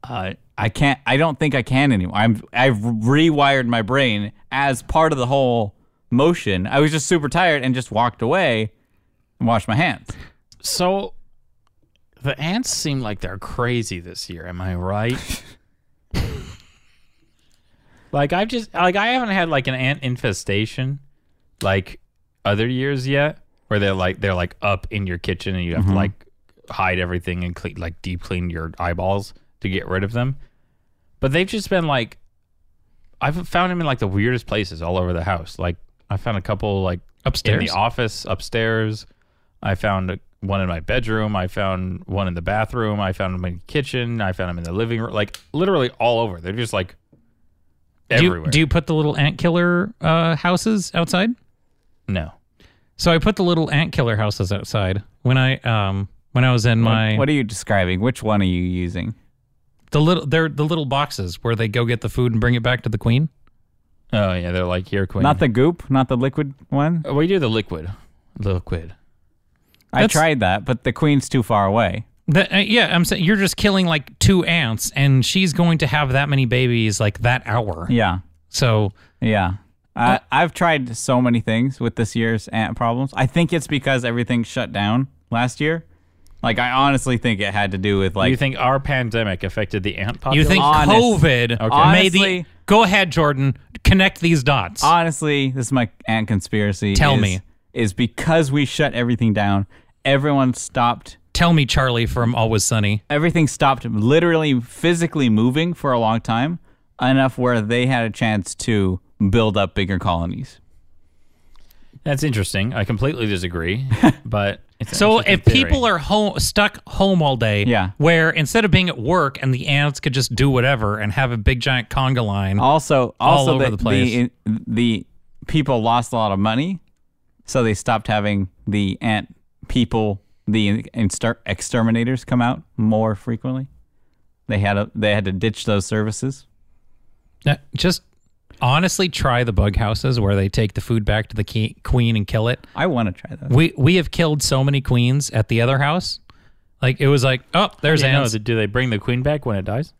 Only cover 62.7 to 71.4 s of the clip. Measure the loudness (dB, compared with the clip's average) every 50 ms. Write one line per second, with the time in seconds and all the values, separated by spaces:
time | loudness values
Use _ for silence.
62.7 | 0 0 -2 -4 -6 -2 0 0 2 2 0 -2 _ _ -20 -20 _ _ _ _
63.7 | _ _ _ _ _ _ _ _ -2 0 0 0 0 -2 -2 -2 -2 -2 -2 -2
64.7 | -2 -4 -4 -2 -2 -2 -2 -2 -2 0 2 2 2 2 2 0 2 4 2 2
65.7 | 2 -2 -4 -2 0 0 2 0 0 0 0 -2 -2 -2 -6 -6 -8 _ -10 _
66.7 | -2 0 0 0 0 -2 -2 -2 0 0 2 2 2 0 0 0 0 -2 -2 -4
67.7 | -8 -10 -8 -10 -12 -14 -18 -20 _ _ _ _ _ -6 -2 -2 -2 -2 -2 -4
68.7 | -8 -6 -8 -12 -18 _ _ _ _ _ _ _ _ _ _ _ _ _ _ _
69.7 | _ _ _ _ 2 2 2 4 4 4 4 4 2 2 2 2 2 0 0 -4
70.7 | -4 -2 _ -4 -2 2 2 4 4 2 0 0 0 0